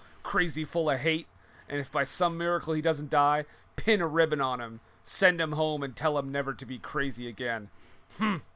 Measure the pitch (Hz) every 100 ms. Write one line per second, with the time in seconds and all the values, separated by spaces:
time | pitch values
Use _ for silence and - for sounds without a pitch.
0 | - - - 190 175 143 156 170 156 131
1 | 156 160 - - - - - 143 135 147
2 | 139 - 175 165 170 175 160 160 160 147
3 | 147 147 143 147 143 - - - - 202
4 | 165 156 160 147 135 127 117 113 - -
5 | - - 190 170 160 151 156 151 139 120
6 | 156 147 135 143 139 127 120 127 - 147
7 | 139 117 120 113 123 113 104 - - -
8 | - - 214 175 -